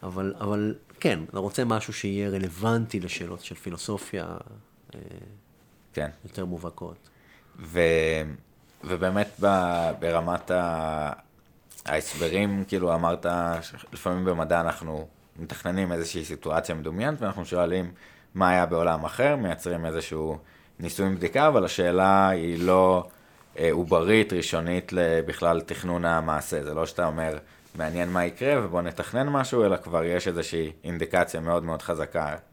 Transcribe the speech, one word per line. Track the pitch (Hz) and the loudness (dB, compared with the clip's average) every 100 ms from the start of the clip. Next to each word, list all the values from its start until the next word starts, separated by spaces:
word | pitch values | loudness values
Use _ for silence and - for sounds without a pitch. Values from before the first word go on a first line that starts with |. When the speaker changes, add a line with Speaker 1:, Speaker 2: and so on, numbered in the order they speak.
Speaker 1:
אבל, | 92 92 98 95 | -8 -4 -4 -4
אבל | 104 104 107 - _ - | -2 -2 -2 -4 _ -4
כן, | 175 92 80 | -2 -2 -4
אתה | 95 | -4
רוצה | 98 - 123 | -4 -2 0
משהו | 113 - | 0 -2
שיהיה | 107 101 98 101 | -6 -4 -4 -2
רלוונטי | 95 95 82 110 117 113 107 | -2 -4 -2 0 0 0 -4
לשאלות | 90 - 87 87 | -6 -8 -10 -12
של | - 87 | -14 -14
פילוסופיה, | - 82 - 101 - 98 85 85 - 107 - _ _ - | -12 -10 -8 -8 -6 -10 -8 -12 -14 -20 -20 _ _ -18
אה, | - 87 92 104 _ _ _ _ _ | -16 -18 -18 -20 _ _ _ _ _
Speaker 2:
כן. | - 76 76 | -6 -6 -8
Speaker 1:
יותר | - - 90 | -14 -8 -6
מובהקות. | 87 85 - 87 85 - _ _ - _ - | -6 -10 -12 -14 -16 -20 _ _ -20 _ -18
Speaker 2:
ו-, | 82 87 82 82 80 80 78 71 _ _ _ _ | -6 2 4 6 4 0 -4 -10 _ _ _ _
ובאמת | 78 90 92 98 104 - | -6 0 0 2 0 2
ב-, | 101 95 87 87 82 80 | 4 4 4 2 0 0
ברמת | 82 82 82 87 - | 0 0 0 -4 0
ה-, | 90 87 82 80 78 73 - - _ _ _ _ - - | 0 0 -2 -2 -2 -4 -6 -14 _ _ _ _ -14 -2
ההסברים, | 78 78 76 82 92 104 98 95 | -2 -2 -2 0 2 0 0 -2
כאילו, | 98 87 | 0 2
אמרת | 82 85 87 87 87 85 82 | 2 2 2 0 0 0 -2
שלפעמים | - - - - - 90 92 | -6 -16 -16 -6 -4 0 0
במדע | 85 78 85 | 0 2 2
אנחנו | 82 - 82 78 78 _ _ - | 2 -2 -6 -8 -10 _ _ -14
מתכננים | 82 - 90 92 92 | -12 -8 -4 -2 0
איזושהי | 85 82 90 76 | -2 -4 -6 -8
סיטואציה | 76 78 80 82 82 | -8 -2 -2 -2 -6
מדומיינת, | 76 85 127 151 | -6 -4 -4 -2
ואנחנו | 107 98 85 | -6 -6 -4
שואלים | 87 85 92 90 90 - - _ 92 | 0 2 2 -2 -8 -20 -20 _ 2
מה | 92 | 4
היה | 90 87 | 6 4
בעולם | 85 85 80 78 | 2 2 2 -2
אחר, | - 135 147 | 0 2 2
מייצרים | 101 80 92 87 82 | -2 -4 -4 -4 -2
איזשהו | 80 - 78 80 78 - - _ _ | -4 -4 -4 -4 -6 -10 -20 _ _
ניסוי | 85 - 95 | -10 -2 0
עם | 92 | 0
בדיקה, | 85 135 151 | 0 4 6
אבל | 131 90 | 4 2
השאלה | - 87 90 95 98 98 | 2 2 6 6 8 6
היא | 92 82 85 | 4 0 0
לא, | 90 92 92 92 85 - - - - - | 4 6 8 6 0 -16 -20 -20 -18 0
אה, | 82 | 2
עוברית, | 78 85 85 85 110 101 | 2 4 4 6 4 4
ראשונית | 87 80 85 82 90 - | 0 0 -2 0 -2 -2
לבכלל | 92 85 82 80 78 85 82 | 0 2 2 0 0 2 2
תכנון | 82 82 90 87 85 | -2 -8 -4 0 2
המעשה. | 82 80 78 - 82 | 2 2 -2 -2 -4
זה | 73 | -4
לא | 76 80 | -4 -4
שאתה | - 87 | 0 -2
אומר, | 78 80 76 - - - - | 0 -4 -6 -10 -20 -20 -6
"מעניין | 78 85 87 | -4 -2 -2
מה | 90 87 | 0 -2
יקרה | - 131 143 101 | -2 0 0 0
ובוא | 87 | -2
נתכנן | 87 82 - 120 143 | -4 -6 -4 -2 0
משהו", | 143 131 123 | 0 0 4
אלא | 104 92 | 4 4
כבר | - 85 | 0 0
יש | 85 87 95 | 2 0 0
איזושהי | 85 80 85 80 80 | -2 -2 -2 -4 -6
אינדיקציה | 82 85 82 92 85 82 | -8 -6 0 2 2 -2
מאוד | 82 85 | 0 0
מאוד | 82 80 | 0 -6
חזקה | - 82 76 85 76 80 - | -4 -4 -2 -2 -4 -6 -12